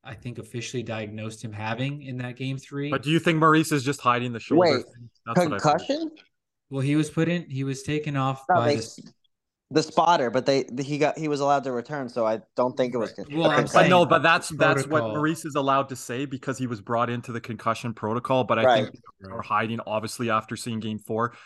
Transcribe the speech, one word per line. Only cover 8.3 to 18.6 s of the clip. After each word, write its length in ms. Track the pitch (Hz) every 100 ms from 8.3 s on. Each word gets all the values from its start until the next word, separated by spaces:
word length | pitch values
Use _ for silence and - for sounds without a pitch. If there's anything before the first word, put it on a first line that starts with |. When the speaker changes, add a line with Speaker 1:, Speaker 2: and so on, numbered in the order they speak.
| 131 -
Speaker 3:
No, 60 | 180
Speaker 1:
by 120 | 120
Speaker 3:
they, 60 |
Speaker 1:
the 80 | 147
s- 180 | - - - _ _ _ _ _ _
Speaker 3:
the 120 | 151
spotter, 460 | 156 - 165 170 123
but 160 | 117
they, 220 | 127 135 - 123
he 160 | 139 147
got, 180 | 143 147
he 120 | 160
was 120 | 143
allowed 240 | 139 139
to 80 | 131
return, 340 | 120 120 151 127
so 160 | 120 110
I 160 | 110 - -
don't 200 | 127 127
think 160 | 127
it 60 | 120
was 100 | 104 -
Speaker 1:
Right. 100 | 98
Speaker 3:
con-, 120 | 147
Speaker 1:
Well, 80 | 160
Speaker 3:
a 80 |
Speaker 1:
I'm 20 | 147
Speaker 2:
But 60 | 151
Speaker 3:
concussion. 200 | 180 175
Speaker 2:
no, 60 | 180
Speaker 1:
saying 80 | 160
Speaker 2:
but 120 | 165
that's, 260 | 151 170 -
that's 320 | 151 156 147
what 80 | 135
Speaker 1:
protocol. 240 | 156 110
Speaker 2:
Maurice 300 | 151 151 165 160
is 80 |
allowed 340 | 143 135 139 120
to 80 | 127
say 300 | - 123 139
because 320 | 131 - 127
he 80 | 127
was 160 | 113
brought 260 | 101 117 120
into 240 | 120 117
the 80 | 117
concussion 540 | - 107 120 113 123
protocol. 500 | 110 107 117 - 131
But 140 | 113
I 60 | 110